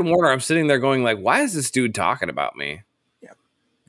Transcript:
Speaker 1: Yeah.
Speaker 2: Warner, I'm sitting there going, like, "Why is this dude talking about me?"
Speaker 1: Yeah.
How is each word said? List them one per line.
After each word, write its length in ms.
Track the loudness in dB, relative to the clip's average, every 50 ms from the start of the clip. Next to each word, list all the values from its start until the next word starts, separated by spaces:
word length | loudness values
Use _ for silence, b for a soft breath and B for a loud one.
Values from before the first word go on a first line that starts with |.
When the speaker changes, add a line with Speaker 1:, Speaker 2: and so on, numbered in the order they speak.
| 2
Speaker 1:
Yeah. 60 | 2
Speaker 2:
Warner, 200 | 2 4 4 4
I'm 100 | 2 2
sitting 260 | 0 0 0 2 2 2
there 120 | 2 2
going, 220 | 2 2 0 2
like, 160 | 2 0 0 0
"Why 240 | 0 2 2 2
is 120 | 2 0 -2
this 160 | -4 -4 -2
dude 240 | 0 0 0 0 0
talking 320 | 0 0 0 0 -2 -4 -6
about 280 | -4 -4 -6 -6 -6 -8
me?" 240 | -8 -10 -10 -12 -16 _ _ _ _ _ _ _
Speaker 1:
Yeah. 80 | -20 -20 -20 _ _ _ _ _ _ _ _ _ _